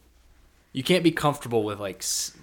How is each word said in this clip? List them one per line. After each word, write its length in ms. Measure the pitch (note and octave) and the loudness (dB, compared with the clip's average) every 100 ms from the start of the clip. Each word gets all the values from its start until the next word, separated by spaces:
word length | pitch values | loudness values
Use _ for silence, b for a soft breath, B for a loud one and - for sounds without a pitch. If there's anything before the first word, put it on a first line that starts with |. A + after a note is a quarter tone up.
| _ _ _ _ _ _ _ | _ _ _ _ _ _ _
You 100 | C3 | -6
can't 220 | B2+ F3+ | 2 4
be 80 | E3+ | 4
comfortable 500 | D#3+ D3+ C3+ A#2+ A#2 | 4 0 0 0 0
with, 160 | G#2 G2+ | 0 -4
like, 200 | G2 F#2 | -6 -6
s-, 320 | - - - - | -4 -4 -6 -10